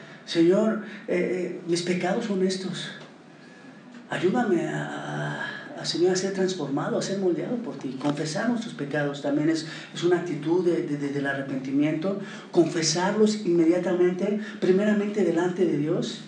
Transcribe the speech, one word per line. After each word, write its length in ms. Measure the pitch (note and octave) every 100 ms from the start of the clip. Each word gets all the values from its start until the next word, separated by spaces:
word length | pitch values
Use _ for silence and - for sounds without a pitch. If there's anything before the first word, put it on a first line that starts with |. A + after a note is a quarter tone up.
| - -
Señor, 580 | - E3+ E3 G3 A3 - - - -
eh, 500 | F3+ F3 F3+ - -
eh, 20 | E3
mis 160 | E3+
pecados 440 | F#3+ F3+ F#3+ A3+ G#3+
son 200 | F#3+ F#3+
estos. 420 | - E3+ D3 - - - - - - - - - - - - -
Ayúdame 580 | C#3+ F3+ B3 G#3+ E3 D3+
a, 180 | D3+ D3 D3 D3 D3 D3 D3 - - - -
a, 40 |
a, 40 |
Señor, 280 | D3 D#3 F3+
a 40 | F3+
ser 160 | G3
transformado, 680 | F#3 F#3 - C3+ C#3+ G3+ G#3+
a 40 |
ser 160 | - G3+
moldeado 380 | F#3 D3+ F#3 A#3+
por 200 | C#3+ C#3
ti. 200 | C3+ B2
Confesar 480 | C#3+ D3+ D3+ G3 A#3+
nuestros 260 | A#3 -
pecados 480 | - C#3+ D3+ C#3+ C#3
también 280 | C#3+ D3+ D#3
es, 160 | D#3+ - - -
es 80 | -
una 140 | F3 F3
actitud 460 | D#3 C#3+ D3 F3+
de, 180 | F3 D#3
de, 140 | D3 C#3+
de, 120 | C#3+
del 180 | C#3 C#3
arrepentimiento. 960 | C3+ - C3 C3 C#3 D3+ E3 F#3+ G#3 - - -
Confesarlos 960 | F3+ D#3 E3 D3 E3+ F#3+ G#3+ G#3+ - F3
inmediatamente, 920 | E3+ E3 F3+ F3+ F3 F3+ F3+ G#3 G#3+ - -
primeramente 640 | F3 F#3+ G#3+ G3+ G#3 G#3+
delante 400 | E3+ E3 D#4 -
de 120 | E3 C#3+
Dios, 460 | D3+ F#3 A3 -